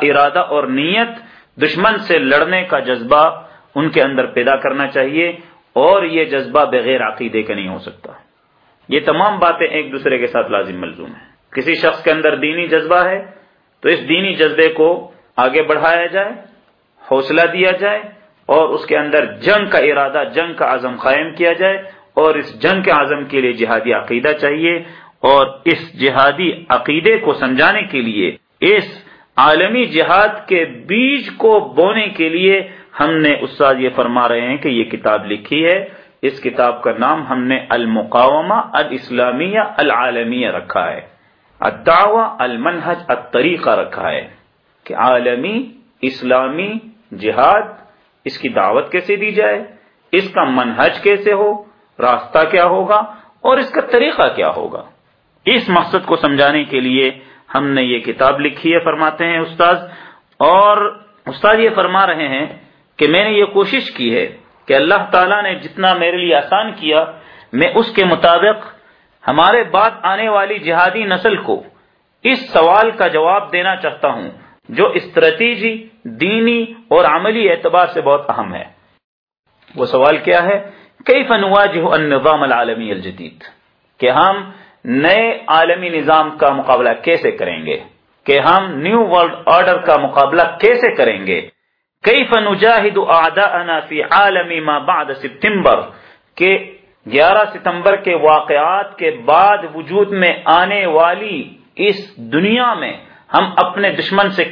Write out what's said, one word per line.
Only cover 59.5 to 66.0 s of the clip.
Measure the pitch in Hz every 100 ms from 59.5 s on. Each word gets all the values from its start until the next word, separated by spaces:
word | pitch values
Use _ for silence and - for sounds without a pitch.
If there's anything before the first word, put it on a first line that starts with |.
| 165 175 175 - - - - _ _
اور | 147 185 208 208 202 - _ _ -
استاد | 135 208 220
یہ | 226
فرما | 202 180 190 190
رہے | 160 147
ہیں | 135 151 - _ _ _ -
کہ | 147
میں | 175
نے | 214 208
یہ | 202 196
کوشش | 196 262 - -
کی | 120 110
ہے | 85 - _ _ -
کہ |
اللہ | 135 156 202 202
تعالیٰ | 180 185 208
نے | 202 180
جتنا | 165 - 185
میرے | 180